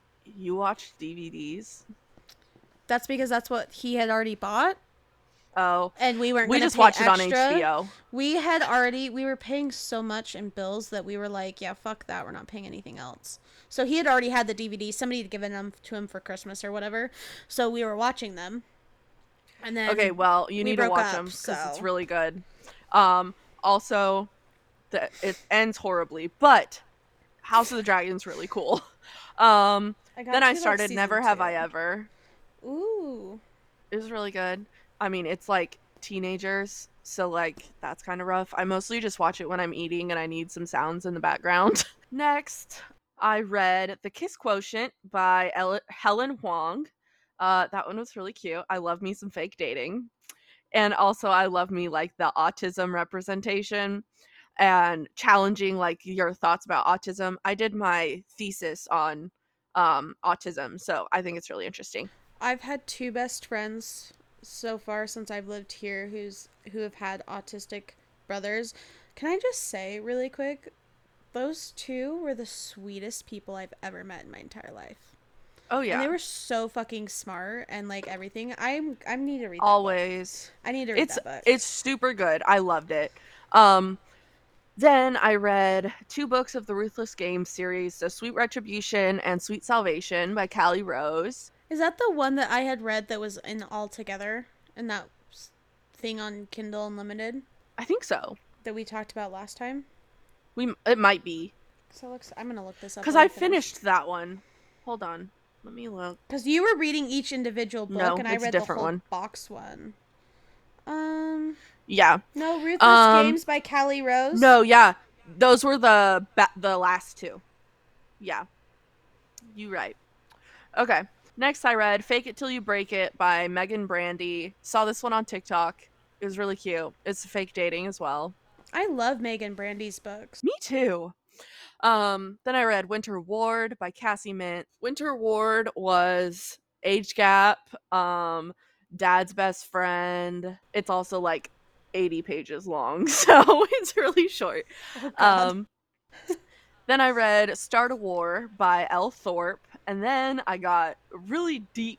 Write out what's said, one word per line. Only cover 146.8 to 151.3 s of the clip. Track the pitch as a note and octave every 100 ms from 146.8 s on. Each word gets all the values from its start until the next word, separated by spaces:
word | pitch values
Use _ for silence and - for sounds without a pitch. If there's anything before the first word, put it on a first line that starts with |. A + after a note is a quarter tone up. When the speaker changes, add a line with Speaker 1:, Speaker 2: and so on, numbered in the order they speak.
| -
Speaker 1:
then | C4+
I | C4
read | A#3 A3 G#3 G#3 -
Start | - A#3 A#3+
a | B3
War | G3 F3 E3+ F3+ A#3 G3+
by | F#3 F3 F3
Elle | F3 G#3+
Thorpe, | - G3 F3 F3 G3 _ - -
and | G3
then | A3 C4+ C4 C4 -
I | F#3
got | F3+ F3 E3 - _
really | - F#3+